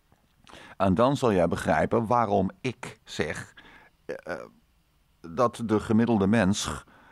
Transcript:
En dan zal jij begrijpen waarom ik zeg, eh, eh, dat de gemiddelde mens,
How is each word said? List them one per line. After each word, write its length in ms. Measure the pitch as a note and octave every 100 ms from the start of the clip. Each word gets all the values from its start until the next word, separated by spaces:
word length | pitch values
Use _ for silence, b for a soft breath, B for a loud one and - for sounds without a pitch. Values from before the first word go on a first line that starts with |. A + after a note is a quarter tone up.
| _ _ _ _ - B B -
En 180 | F#2+
dan 220 | F#2 B2 C#3+
zal 160 | B2
jij 160 | F#2+ E2+
begrijpen 580 | F#2 F#2+ E2 F2 A2+ G#2+
waarom 440 | A#2+ G#2+ G2+ F#2+ -
ik 400 | C3 - - -
zeg, 500 | - - D#2+ - - B B B B _
eh, 100 | - -
eh, 180 | - D#2 A#1 _ _ _ _ _ _ _
dat 420 | E2 E2 A#2+ -
de 160 | A2+ G#2+
gemiddelde 460 | F#2+ A2 A#2 A2+ F#2+
mens, 580 | A2+ F#2 G#2 - D2 - B B